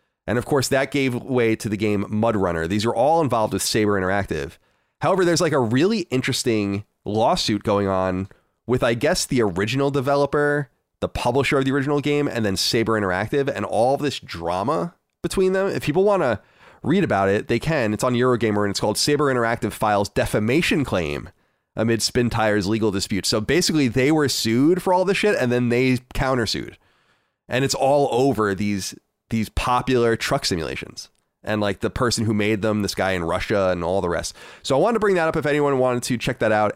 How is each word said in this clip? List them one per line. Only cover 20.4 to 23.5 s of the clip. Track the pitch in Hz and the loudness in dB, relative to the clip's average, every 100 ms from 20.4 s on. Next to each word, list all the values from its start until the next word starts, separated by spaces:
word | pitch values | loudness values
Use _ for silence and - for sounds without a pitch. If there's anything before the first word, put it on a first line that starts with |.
| 107 139 - 196 135 | 0 0 2 0 0
Claim | 98 78 71 53 - _ _ _ - | -2 -2 -4 -10 -18 _ _ _ -4
Amid | 113 117 | 0 0
Spin | - 127 120 | 0 0 0
Tire's | 113 110 104 92 | 0 2 2 0
Legal | 113 110 | 0 0
Dispute. | 98 - 98 - | 0 -2 -4 -2
So | 113 | -2
basically, | 107 | 0